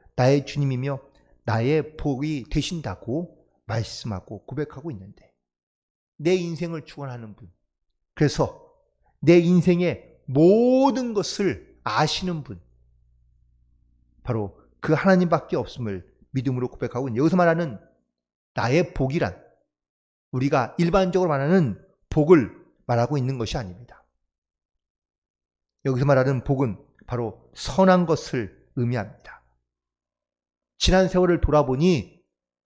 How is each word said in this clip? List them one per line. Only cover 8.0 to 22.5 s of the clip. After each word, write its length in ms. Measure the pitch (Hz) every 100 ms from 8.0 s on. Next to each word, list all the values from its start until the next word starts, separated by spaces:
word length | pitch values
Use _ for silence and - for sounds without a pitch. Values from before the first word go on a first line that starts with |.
| _
그래서 600 | - 151 - 120 - - _ _ _ _ _
내 180 | 143 175
인생의 840 | 170 180 180 175 175 123 - _ -
모든 880 | 135 170 214 247 262 269 262 240
것을 680 | 208 - - 190 98 - _
아시는 640 | - 127 151 - 185 165
분, 160 | 131 90 _ _ _ _ _ _ _ _ _ _ _ _ _ _ _ _
바로 380 | - 113 98 - _ _
그 120 | -
하나님밖에 640 | 156 190 185 175 165 - 156
없음을 580 | 113 - 113 95 - _ _
믿음으로 360 | 131 127 123 123
고백하고 400 | - 123 123 139
있는데 120 | 113
여기서 160 | 156 180
말하는 520 | 170 165 165 101 _ _ _ _ _ _ _
나의 380 | - 117 151 175
복이란 480 | - 131 160 113 87 _ _ _ _ _ _ _ _ _
우리가 420 | 127 135 143 117 -
일반적으로 500 | 170 190 185 185 180
말하는 520 | 139 143 190 135 92 _ _ -
복을 520 | 156 151 170 101